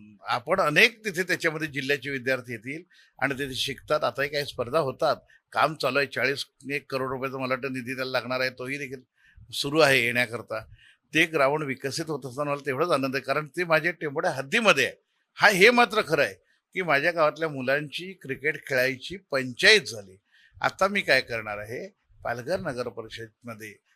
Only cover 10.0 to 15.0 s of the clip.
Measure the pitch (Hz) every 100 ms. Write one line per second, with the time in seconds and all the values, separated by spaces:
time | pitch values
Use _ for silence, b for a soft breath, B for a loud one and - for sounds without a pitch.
10 | 117 120 120 113 107 110 113 b b b
11 | _ 151 165 156 135 151 143 127 139 127
12 | 156 143 135 123 147 143 143 131 175 147
13 | 131 135 117 139 151 175 175 156 165 165
14 | 156 139 175 135 135 214 214 147 107 -